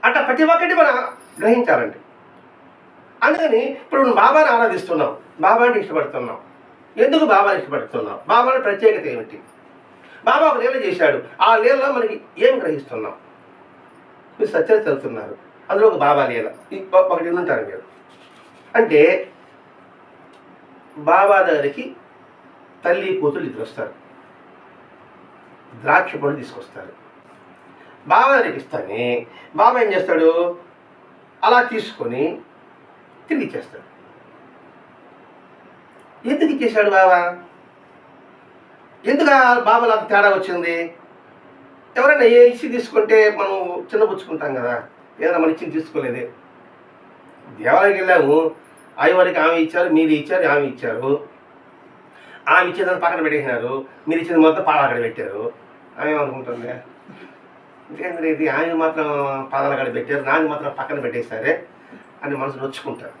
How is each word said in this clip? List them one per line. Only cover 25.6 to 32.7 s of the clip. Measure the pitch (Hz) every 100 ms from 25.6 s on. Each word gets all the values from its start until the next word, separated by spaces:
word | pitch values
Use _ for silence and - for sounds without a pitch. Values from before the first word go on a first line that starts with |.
| - 117
ద్రాక్ష | 127 165 - 151
పళ్ళు | 143 127
తీసుకొస్తారు. | 120 - - - - - - - _ - - - - - - - -
బాబా | 180 254 269
దగ్గరికి | 240 135
ఇస్తానే | - - 92 107 123 120 - - - 156
బాబా | 233 254
ఏం | 220
చేస్తాడు? | 185 - 160 160 165 175 175 - _ _ _ - - _ _
అలా | 208 247
తీసుకొని | 240 226 208 - 117 123 160 - - _ _